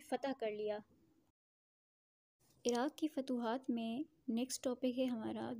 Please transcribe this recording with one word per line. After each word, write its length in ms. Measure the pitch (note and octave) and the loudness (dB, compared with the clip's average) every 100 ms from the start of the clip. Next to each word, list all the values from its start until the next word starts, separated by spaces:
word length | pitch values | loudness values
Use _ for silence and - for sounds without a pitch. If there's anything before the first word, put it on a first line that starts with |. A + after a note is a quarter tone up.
| - | 0
फतह 260 | B3 C#4 C4 | 0 0 0
कर 160 | A3 | 0
लिया। 280 | G#3 G#3+ G#3 - - - _ _ _ _ _ _ _ _ _ _ _ _ _ _ - A#3+ | 0 -2 -2 -6 -20 -20 _ _ _ _ _ _ _ _ _ _ _ _ _ _ -2 2
इराक़ 280 | A#3+ C#4+ - | 4 2 0
की 100 | D#4 | -2
फतूहात 600 | - C4+ A#3+ A#3 B3+ C4 | -2 -2 0 0 -2 0
में 340 | A#3 A3+ A#3+ D#4+ _ - | -2 -2 -4 -6 _ -2
नेक्स्ट 320 | A3+ B3+ - | 0 0 -2
टॉपिक 340 | C4 B3 B3+ B3 | -2 0 0 2
है 80 | C4 | 0
हमारा 440 | A#3 A3 A3+ - | 0 -2 -2 -2